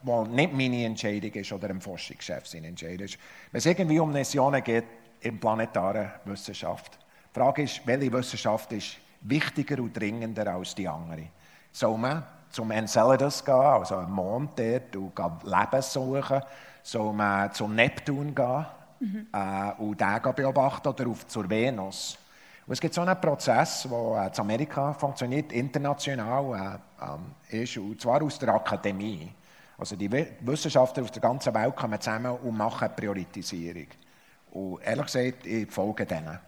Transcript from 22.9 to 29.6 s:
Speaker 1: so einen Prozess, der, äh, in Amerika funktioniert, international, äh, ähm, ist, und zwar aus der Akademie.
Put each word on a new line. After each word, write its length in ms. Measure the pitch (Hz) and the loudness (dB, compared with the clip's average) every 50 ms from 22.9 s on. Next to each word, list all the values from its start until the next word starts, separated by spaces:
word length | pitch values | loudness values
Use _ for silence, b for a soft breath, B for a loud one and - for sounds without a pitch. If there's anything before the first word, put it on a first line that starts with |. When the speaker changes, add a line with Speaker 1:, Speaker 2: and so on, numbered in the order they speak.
| - | 0
Speaker 1:
so 80 | - 175 | 0 2
einen 180 | 180 190 185 | 2 2 4
Prozess, 680 | - 165 143 - - - 117 120 156 160 - - - 131 | 4 2 2 2 2 4 4 4 4 2 0 -6 -6 -4
der, 360 | 123 117 117 113 110 107 98 | -2 -2 0 0 2 0 0
äh, 100 | 95 - | 0 0
in 60 | - | -2
Amerika 520 | 110 104 107 117 151 151 - 147 139 143 147 | 0 0 0 0 0 -2 0 0 0 0 0
funktioniert, 600 | - - 139 139 - 131 120 127 147 151 151 - | 0 -2 -2 -2 -2 -2 0 0 -2 -2 0 -2
international, 1300 | 120 127 139 - 151 139 143 143 - - 143 139 123 107 110 123 135 143 135 120 98 95 98 98 101 - - - - | -2 -2 0 -2 0 0 0 0 0 -2 -4 -2 -2 -2 0 0 0 0 -2 -4 -4 -4 -6 -8 -10 -14 -18 -16 -12
äh, 40 | - | -10
ähm, 560 | - 73 76 - 139 - - _ _ - 110 | -8 -8 -10 -10 -12 -16 -18 _ _ -4 -4
ist, 160 | 117 120 - | -4 -4 -6
und 240 | 117 95 101 110 - | -8 -6 -8 -8 -4
zwar 220 | - 120 120 147 156 | 0 2 4 4 4
aus 160 | 147 - - | 0 -4 -2
der 100 | - 117 | 2 4
Akademie. 840 | 101 110 - - 104 95 - 101 98 95 101 110 104 82 78 90 - B B B B B | 4 4 4 2 -2 0 -2 -2 -2 -2 -4 -4 -6 -6 -10 -14 -16 B B B B B